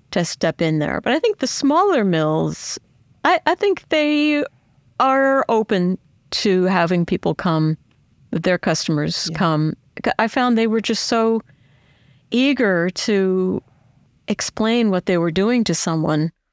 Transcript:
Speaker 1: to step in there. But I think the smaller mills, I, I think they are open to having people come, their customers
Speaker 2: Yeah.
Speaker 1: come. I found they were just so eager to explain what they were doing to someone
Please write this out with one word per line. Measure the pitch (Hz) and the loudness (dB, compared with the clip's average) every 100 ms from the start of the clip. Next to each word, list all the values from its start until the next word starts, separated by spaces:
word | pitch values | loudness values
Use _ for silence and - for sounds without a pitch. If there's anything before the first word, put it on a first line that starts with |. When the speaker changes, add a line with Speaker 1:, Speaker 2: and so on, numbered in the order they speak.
| - | -6
Speaker 1:
to | - | -4
step | 170 - 165 - | -4 -2 -4 0
in | 160 156 | -2 0
there. | 151 - | -2 -2
But | - | -2
I | 294 | 0
think | 466 - | 0 -2
the | - | -4
smaller | - 277 311 403 302 | -2 0 2 2 2
mills, | 196 165 156 156 160 156 - - _ _ _ _ | 2 0 0 0 -2 -6 -10 -14 _ _ _ _
I, | 294 349 - | 0 2 2
I | |
think | 359 403 349 - | 0 0 -2 0
they | 311 294 294 302 294 - _ _ _ _ - | 0 2 2 2 0 -2 _ _ _ _ -2
are | 262 269 269 269 - | 2 4 2 2 2
open | 226 220 196 180 185 _ _ - | 0 2 0 0 -2 _ _ -10
to | - 214 185 | -4 0 2
having | 180 190 170 180 | 2 2 2 0
people | 170 175 170 | 0 -2 -2
come, | 156 185 160 156 156 _ _ _ _ - | -2 0 0 0 -2 _ _ _ _ -8
their | 165 180 180 | -4 -2 -2
customers | - 160 - 151 156 - 160 | 0 -2 -2 -2 -2 -4 -6
Speaker 2:
Yeah. | 160 | -2
Speaker 1:
come. | 175 156 156 - _ - 226 - | 0 0 -2 -4 _ -8 -4 -2
I | 220 | -2
found | 277 247 226 | 0 0 2
they | 226 | 0
were | 226 | -2
just | 214 220 | -2 -4
so | - 233 226 226 - _ _ _ _ _ _ _ - | -2 0 0 -2 -6 _ _ _ _ _ _ _ -4
eager | 240 269 262 214 180 175 | 0 2 2 2 2 0
to | - - 202 190 185 185 - - _ _ _ _ _ - | -2 -2 0 2 0 0 -4 -8 _ _ _ _ _ -8
explain | 208 - - 220 240 220 | -6 -6 -2 0 2 2
what | 185 190 | 0 0
they | 180 | 0
were | 170 | 0
doing | 165 208 247 | 0 0 2
to | 214 | 0
someone | 160 - 160 156 151 160 - _ | -2 -2 -2 0 0 -2 -6 _